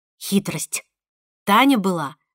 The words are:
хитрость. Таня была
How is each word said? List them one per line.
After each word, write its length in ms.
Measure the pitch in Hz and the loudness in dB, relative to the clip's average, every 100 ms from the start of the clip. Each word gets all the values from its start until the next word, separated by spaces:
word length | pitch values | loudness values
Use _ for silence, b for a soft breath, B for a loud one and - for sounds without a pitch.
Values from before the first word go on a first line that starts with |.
| _ _ | _ _
хитрость. 680 | - 196 196 156 - - - _ _ _ _ _ | -2 -2 -2 -8 -8 -12 -14 _ _ _ _ _
Таня 340 | - 208 269 254 | 0 4 4 2
была 380 | 190 175 143 - _ | 0 -2 -6 -12 _